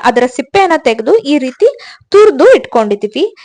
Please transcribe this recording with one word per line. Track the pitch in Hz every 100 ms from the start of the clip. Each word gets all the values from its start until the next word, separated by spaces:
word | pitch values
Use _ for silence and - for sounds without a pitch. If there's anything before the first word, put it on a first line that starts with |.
ಅದರ | 247 240 247
ಸಿಪ್ಪೆಯನ್ನ | - 269 392 370 320
ತೆಗೆದು | 277 226 220 440
ಈ | 277 294
ರೀತಿ | 254 254 480 554 - - _
ತುರ್ದು | 403 427 269 403
ಇಟ್ಕೊಂಡಿದೀವಿ. | 508 - 233 208 202 208 247 415 -